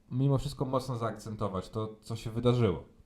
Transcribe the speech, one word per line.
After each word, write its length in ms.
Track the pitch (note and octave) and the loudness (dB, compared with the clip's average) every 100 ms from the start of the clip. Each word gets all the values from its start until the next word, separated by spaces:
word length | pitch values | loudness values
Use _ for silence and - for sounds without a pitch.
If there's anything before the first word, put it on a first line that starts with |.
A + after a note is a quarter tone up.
| _ | _
mimo 260 | B2+ C#3 C3+ | 0 4 4
wszystko 280 | C#3+ - C3 | 0 -4 -2
mocno 320 | C3 B2 A#2+ | -2 -2 -2
zaakcentować 720 | A2+ G2+ A2+ G#2+ G#2 F#2 - | -4 -4 -8 -4 -4 -4 -4
to, 260 | - A2 - | -6 -6 -8
co 140 | - A2+ | -10 -8
się 160 | A#2 | -6
wydarzyło. 520 | A2 B2 B2 A2 D#2 - - | 2 4 6 4 2 -4 -20